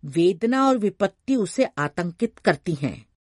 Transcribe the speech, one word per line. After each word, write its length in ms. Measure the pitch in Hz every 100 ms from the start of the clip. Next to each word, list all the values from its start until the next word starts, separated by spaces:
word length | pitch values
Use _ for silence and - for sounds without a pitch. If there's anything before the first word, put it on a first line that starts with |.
वेदना 640 | 151 151 170 180 226 262 269
और 100 | 254
विपत्ति 580 | 202 - 196 _ - 262
उसे 280 | 190 -
आतंकित 720 | 254 - 147 - 175 165 - -
करती 360 | - 156 -
हैं। 380 | 151 135 82 - _